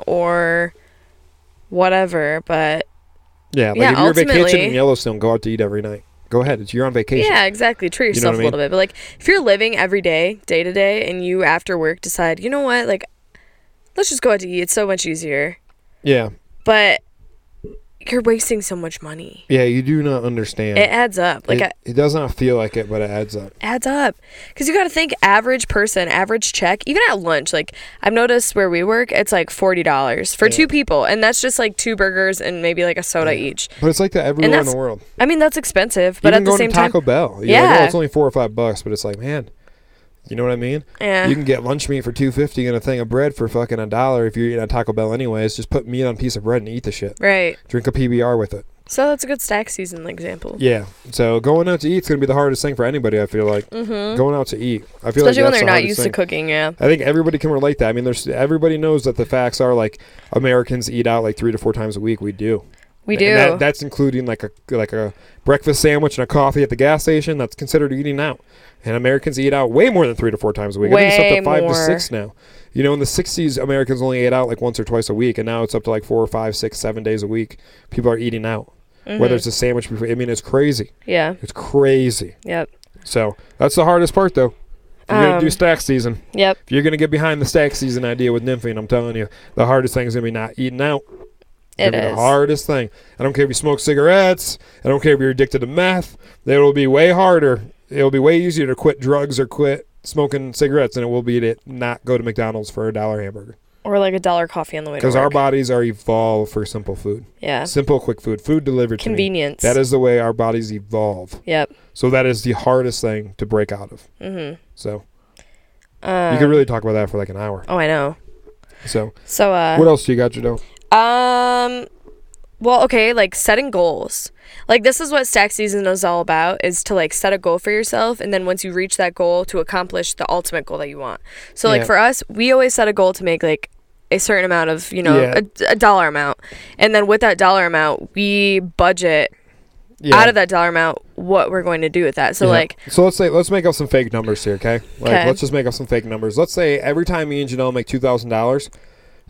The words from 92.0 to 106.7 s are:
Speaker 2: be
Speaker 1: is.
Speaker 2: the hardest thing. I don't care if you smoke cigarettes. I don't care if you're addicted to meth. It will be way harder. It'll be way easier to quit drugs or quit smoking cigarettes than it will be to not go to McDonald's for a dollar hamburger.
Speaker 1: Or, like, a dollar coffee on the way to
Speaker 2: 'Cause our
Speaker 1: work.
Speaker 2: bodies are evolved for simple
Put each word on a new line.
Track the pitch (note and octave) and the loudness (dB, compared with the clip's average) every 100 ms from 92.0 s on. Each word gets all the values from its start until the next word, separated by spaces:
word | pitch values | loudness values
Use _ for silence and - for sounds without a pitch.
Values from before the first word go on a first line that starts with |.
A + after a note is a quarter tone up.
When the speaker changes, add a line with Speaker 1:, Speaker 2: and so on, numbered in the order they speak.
Speaker 2:
be | A2 | -2
Speaker 1:
is. | A2 | 2
Speaker 2:
the | |
hardest | B2+ C#3 C#3+ D3 - | 4 4 2 0 -2
thing. | C#3 A2 - - - | -2 -4 -10 -20 -6
I | |
don't | C3+ | -2
care | C#3 | 0
if | C#3 | 0
you | |
smoke | A#2 D3+ C#3+ | 0 -2 0
cigarettes. | D3+ C#3 D#3 G3 F#3 F3+ - - - - | 0 4 4 6 4 0 -4 -12 -16 -6
I | B2+ | -2
don't | C#3 | 2
care | D3+ | 4
if | C#3 | 4
you're | C3 | 2
addicted | C3 C3+ B2+ | 2 0 -2
to | A#2+ | -2
meth. | E3 F#3 F#3 - - - _ B2+ | 0 0 0 -4 -14 -20 _ 0
It | C#3 | 4
will | C#3+ | 6
be | C#3 C3+ | 4 4
way | C#3+ F3 | 6 6
harder. | F3+ F#3 E3+ C#3+ A#2 G#2 - - | 6 4 4 4 0 -4 -20 -6
It'll | C#3 C3+ | 0 2
be | C3+ | 4
way | D3 E3+ | 4 4
easier | F3 D#3 C3 | 2 -2 -2
to | B2+ | 0
quit | D3+ C3 | 0 0
drugs | B2+ C#3+ C#3+ B2+ | 0 0 0 -2
or | B2+ | -4
quit | - C#3+ C#3 - _ | -2 -2 -2 -8 _
smoking | - D3+ C#3+ C#3+ C3 | -8 -4 -2 -4 -8
cigarettes | - C#3 C#3+ B2 | -2 0 2 0
than | B2+ | -2
it | A#2+ | -4
will | B2 | -2
be | A#2+ A#2+ | 0 0
to | A2+ A2+ - | 0 -4 -10
not | B2+ A#2+ A#2+ | -8 -6 -6
go | B2 B2 | -2 -2
to | |
McDonald's | A#2 A2+ A2 A2 G#2+ | -2 -4 -4 -6 -8
for | - A2 | -6 -4
a | |
dollar | G#2+ G#2+ G#2+ | -2 -4 -4
hamburger. | G2+ G#2 G#2 - _ _ | -6 -12 -18 -20 _ _
Speaker 1:
Or, | G#3 G3+ | -2 0
like, | G3 | 0
a | F#3 | 0
dollar | F#3 E3+ E3+ | 0 0 -2
coffee | E3+ D#3 D#3 | -6 -8 -8
on | |
the | D3+ | -8
way | C#3+ | -2
to | C3 | 0
Speaker 2:
'Cause | B2+ | 2
our | |
Speaker 1:
work. | C#3 | 2
Speaker 2:
bodies | C#3+ C#3 C3+ B2+ | 2 2 0 0
are | B2 | 0
evolved | A#2 G#2 - A2+ A2+ G#2+ G#2+ | 0 -2 -2 0 2 0 -2
for | A2 | -6
simple | G#2 | -6